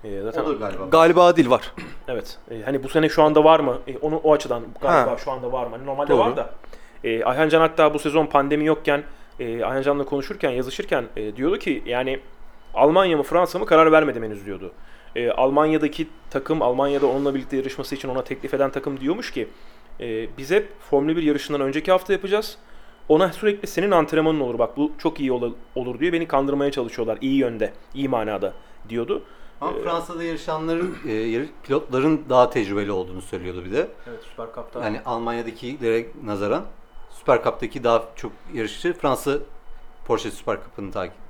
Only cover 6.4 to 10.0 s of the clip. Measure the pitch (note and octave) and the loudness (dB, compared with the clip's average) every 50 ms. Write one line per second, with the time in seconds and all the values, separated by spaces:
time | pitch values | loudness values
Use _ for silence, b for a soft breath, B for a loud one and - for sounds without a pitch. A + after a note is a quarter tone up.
6.4 | D#3+ - - - b b b b b b b b - A#2 A2+ A2+ - A#2+ B2+ C#3 | -4 -6 -8 -12 b b b b b b b b -2 -2 0 0 0 0 2 4
7.4 | D#3+ D#3 D#3 D#3+ D#3+ D#3+ D#3+ - D#3 D3+ D3+ D3 - D#3 C#3+ D#3+ D#3 D3 - C#3+ | 4 6 6 6 6 6 6 6 4 4 4 2 -2 2 2 2 2 4 4 2
8.4 | C#3 C#3 D3 D3 D3+ D#3 D#3 D3+ - D3+ C#3+ C#3+ D3 b b b b b b - | 4 4 2 2 2 2 2 2 2 0 0 0 0 b b b b b b -8
9.4 | B2+ A#2 A2+ A#2 A#2 G#2+ C3 C3+ C3+ C#3+ C#3+ C#3+ | -6 -6 -4 -2 -2 -2 -2 0 0 0 0 0